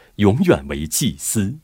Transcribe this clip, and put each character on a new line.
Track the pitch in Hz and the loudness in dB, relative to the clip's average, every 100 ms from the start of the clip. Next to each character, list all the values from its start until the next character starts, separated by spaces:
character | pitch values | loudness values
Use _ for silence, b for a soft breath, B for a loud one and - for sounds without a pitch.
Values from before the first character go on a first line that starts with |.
| b b | b b
永 | 101 123 180 | 2 4 2
远 | 73 69 | 2 0
为 | 71 76 | -8 -4
祭 | - 123 73 | -2 -2 -4
司。” | - 113 98 151 | -4 -2 -2 -4